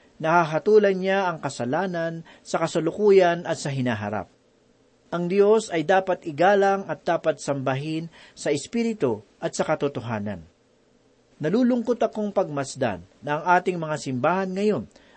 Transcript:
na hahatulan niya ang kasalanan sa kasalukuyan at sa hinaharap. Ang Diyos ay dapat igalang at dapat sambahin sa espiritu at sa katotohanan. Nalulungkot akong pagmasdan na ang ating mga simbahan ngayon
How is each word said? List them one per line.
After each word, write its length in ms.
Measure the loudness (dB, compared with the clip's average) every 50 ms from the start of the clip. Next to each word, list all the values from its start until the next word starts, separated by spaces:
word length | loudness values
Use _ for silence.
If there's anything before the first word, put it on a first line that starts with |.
| _ _ _ -4
na 240 | 0 4 4 4
hahatulan 560 | 4 2 -2 -2 2 6 6 6 6 4 2 2
niya 320 | 0 0 0 2 0 -2
ang 80 | -4 -4
kasalanan 880 | -6 -8 -6 -4 -4 -2 -2 -2 -2 -2 -4 -4 -4 -4 -6 -8 -14 -16 -20 -20
sa 200 | _ -6 -2 -2
kasalukuyan 840 | -2 0 -2 -2 -2 -2 -2 2 4 8 8 8 8 6 4 0 -2
at 160 | -6 -6 -4
sa 80 | -4 -6
hinaharap. 600 | -4 -2 -2 -2 -2 -2 -4 -4 -4 -6 -8 _ _ _ _ _ _ _ _ _ _ _ _ _ _ _ _ -8 -6
Ang 160 | -4 -2 0
Diyos 400 | 2 4 6 6 6 4 2 -2
ay 160 | -4 -4 0
dapat 400 | 2 2 2 2 0 -4 -4 -4
igalang 640 | -10 -2 2 4 4 4 4 4 2 2 0 -4 -8
at 160 | -10 -8 -4
dapat 320 | -4 -4 0 0 -2 -2 -2
sambahin 720 | -4 -6 -4 -4 -2 -4 -4 -4 -4 -6 -6 -6 -8 -8 _ -20 -20 -20 _
sa 160 | -8 -2 -2
espiritu 720 | -2 -2 -4 -4 -4 -2 -2 -2 -2 0 0 -2 -2 -2 -8 _ _ -8
at 160 | -8 -8 -4
sa 80 | -4
katotohanan. 800 | -2 -2 -2 -2 -2 -4 -4 -6 -8 -6 -6 -6 -4 -6 -8 -10 -12 -20 _ _ _ _ _ _ _ _ _ _ _ _ _ _ _ _ _ -6
Nalulungkot 640 | -4 0 2 2 2 2 2 0 0 -2 0 0
akong 320 | 0 -2 -2 -4 -6 -2 -2
pagmasdan 720 | -2 -2 -2 -4 -6 -6 -6 -6 -4 -4 -4 -4 -6 -12 _ _ _
na 160 | -8 -6 -6 -4
ang 60 | 2 2 2 4
ating 160 | 2 0 -4 -4
mga 180 | -4 -6 -6 -6
simbahan 480 | -6 -6 -6 -2 0 0 0 0 -2 -4
ngayon 400 | -4 -2 0 0 0 -2 -4 -10 _ -20 _ _ _